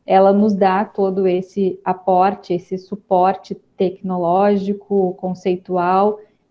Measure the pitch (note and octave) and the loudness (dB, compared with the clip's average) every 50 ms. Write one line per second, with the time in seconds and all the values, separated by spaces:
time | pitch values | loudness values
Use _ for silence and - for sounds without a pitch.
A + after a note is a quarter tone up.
0 | _ F#3+ F#3+ F#3+ F#3+ G3 G3 G3+ G#3 A3 G3+ F#3 G3+ F#3+ F#3 G3 G#3+ - - - | _ 0 2 4 4 4 4 4 2 2 2 2 0 0 2 0 -2 -4 -4 -4
1 | G3 F#3+ F#3 G3 F#3+ F#3 F3 F3+ F#3 - - G#3 G3 F#3 F3+ - - F3+ F#3 F#3 | -2 -2 0 0 0 0 0 -2 -4 -6 -4 -2 -2 -2 -2 -4 -4 -6 -6 -4
2 | - G3 F#3 F3+ F#3 G3+ G3+ - - - F3 E3+ - - F#3+ F#3 - - G#3 G3+ | -2 0 2 2 2 2 0 -4 -6 -6 -6 -6 -6 -8 -10 -10 -10 -12 -14 -14
3 | _ - F#3+ F3+ F3+ F#3+ F#3+ - - - G3 - - _ _ - G3 F3+ F#3 - | _ -2 0 2 2 2 0 -2 -8 -14 -14 -14 -16 _ _ -4 -4 -4 -4 -6
4 | - F#3 F#3 F3+ F3 E3 F3 F#3+ G3+ G#3 G#3 G3 F#3+ G3 G#3 G3+ - - G3+ G3 | -8 -6 -4 -2 -2 0 0 2 2 2 0 0 -2 -4 -6 -6 -6 -2 0 0
5 | F#3 F3+ F#3 - - F#3 F3+ F3+ - G3 F3+ F3+ - - F3+ F3+ F3 F3+ F#3 F#3+ | 0 0 -2 -6 -8 -8 -8 -6 -4 -4 -4 -4 -4 -6 -4 -2 0 0 2 2
6 | G3+ G#3+ G#3+ G#3 - _ _ _ _ _ | 2 0 -2 -4 -10 _ _ _ _ _